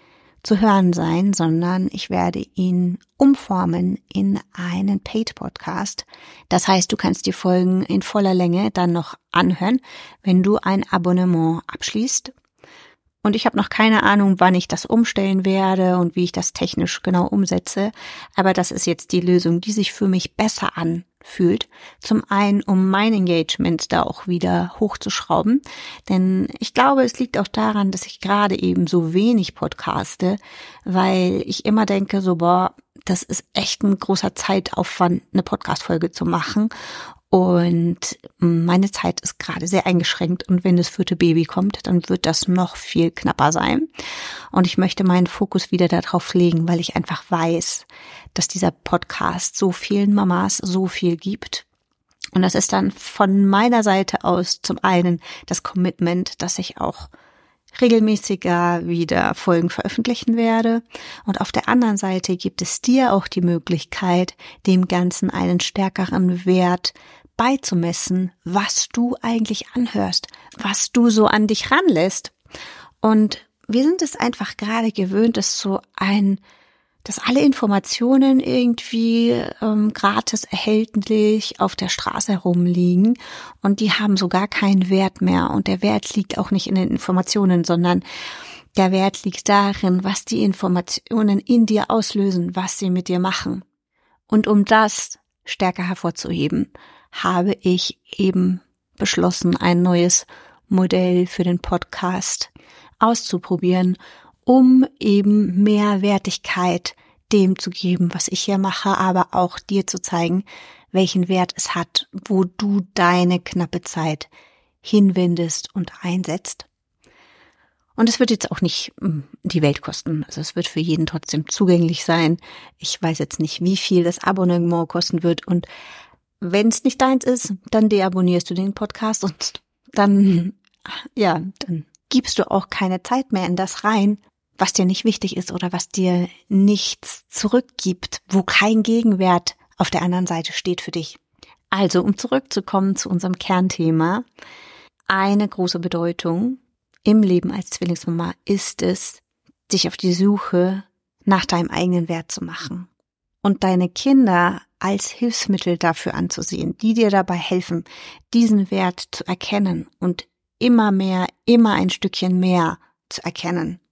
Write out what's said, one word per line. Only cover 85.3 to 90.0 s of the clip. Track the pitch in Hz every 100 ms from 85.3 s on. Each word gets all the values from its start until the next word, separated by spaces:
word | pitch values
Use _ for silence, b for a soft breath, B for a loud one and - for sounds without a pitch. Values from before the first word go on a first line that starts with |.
| 180 -
Und | 202 196
der | 185
Wert | 202 214 - 214
liegt | 190 -
auch | 196
nicht | 196 -
in | 185
den | 185
Informationen, | - - 185 180 208 196 175
sondern | 170 170 175 180 B B B B B B _ -
der | 190
Wert | 190 190 -
liegt | 196 - -
darin, | 202 202 196 190 180